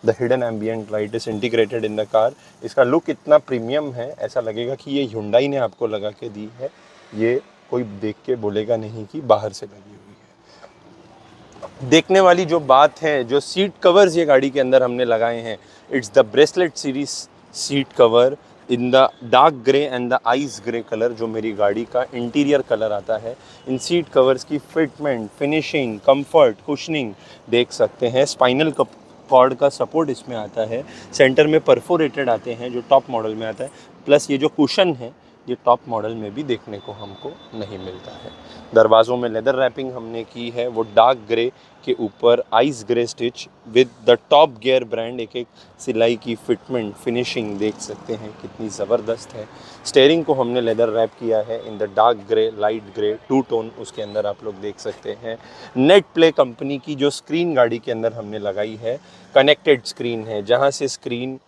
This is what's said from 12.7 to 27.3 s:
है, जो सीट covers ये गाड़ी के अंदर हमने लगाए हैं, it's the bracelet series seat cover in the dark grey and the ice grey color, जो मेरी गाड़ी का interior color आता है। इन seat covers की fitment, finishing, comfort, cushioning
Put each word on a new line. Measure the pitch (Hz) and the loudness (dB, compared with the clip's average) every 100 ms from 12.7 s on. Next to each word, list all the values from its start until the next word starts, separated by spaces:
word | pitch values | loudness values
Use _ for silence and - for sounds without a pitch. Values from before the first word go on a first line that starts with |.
| 131 151 - | 6 6 2
है, | 160 147 | -2 -2
जो | 117 139 | 0 -2
सीट | - 180 196 - | -2 -2 -2 2
covers | - 180 196 165 | 4 6 4 4
ये | 156 | 4
गाड़ी | 135 139 | 4 4
के | 139 | 0
अंदर | 127 131 | 2 4
हमने | 127 123 123 | 2 -2 0
लगाए | 113 117 117 | 0 0 -4
हैं, | 113 104 _ - _ | -8 -12 _ -20 _
it's | 135 120 | -6 0
the | 139 110 | 2 2
bracelet | 123 151 - 175 - | 4 4 4 -2 -2
series | 143 135 143 - - _ _ | -8 -6 -8 -10 -14 _ _
seat | - - 139 135 - | -12 -6 -4 -4 4
cover | 120 117 127 147 _ _ - | 6 6 2 0 _ _ -4
in | 123 123 | -2 2
the | 127 131 - 120 | 4 4 0 2
dark | 127 151 139 117 | 4 4 4 0
grey | 139 147 | 0 0
and | 127 123 | -4 -2
the | 127 117 | -2 0
ice | 127 143 101 101 | -2 -2 -8 -8
grey | 117 | -8
color, | 113 110 117 | -6 -4 -2
जो | 113 113 | -2 -8
मेरी | 110 110 | -6 -6
गाड़ी | 101 101 104 113 | -2 0 0 -4
का | 123 127 | -4 -4
interior | 127 120 139 143 143 | -6 -4 -2 2 0
color | 127 110 110 | 0 -2 -2
आता | 104 98 110 | -4 -4 -6
है। | 113 127 - - - | -6 -14 -20 -20 -8
इन | 131 | -6
seat | - 175 160 | -2 -2 0
covers | 139 131 131 | 2 4 2
की | - 147 - | -2 -8 -6
fitment, | 160 151 - 147 123 107 - | -4 -4 -4 -6 -6 -8 -6
finishing, | 143 156 151 160 127 104 | -4 -2 -2 -4 -4 -2
comfort, | - 135 139 165 131 107 - | 2 2 2 4 4 2 -8
cushioning | 143 - 156 120 95 - | -8 -4 -6 -6 -10 -20